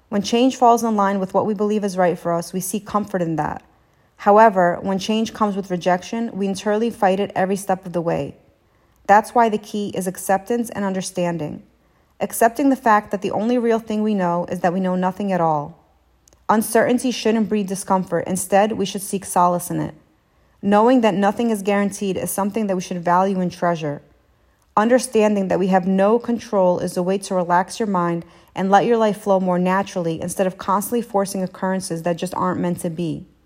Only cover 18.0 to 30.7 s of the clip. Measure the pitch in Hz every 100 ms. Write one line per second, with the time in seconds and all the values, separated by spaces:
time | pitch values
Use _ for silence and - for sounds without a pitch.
18 | 180 165 - 190 - 196 214 214 190 202
19 | - 196 - 185 180 175 - 165 - -
20 | _ _ _ _ _ _ 202 208 226 262
21 | 220 190 196 214 240 214 196 202 202 196
22 | 202 180 180 - 202 214 214 185 180 180
23 | 175 175 196 185 180 - 175 170 156 143
24 | - _ _ _ _ _ _ - 220 247
25 | 233 220 214 208 190 175 190 185 180 190
26 | 196 233 233 233 - 202 185 180 180 180
27 | 180 196 - 185 170 175 190 - 220 185
28 | 175 170 170 - _ - 190 196 175 233
29 | 220 208 202 190 185 180 180 190 196 185
30 | 165 165 175 - 185 185 -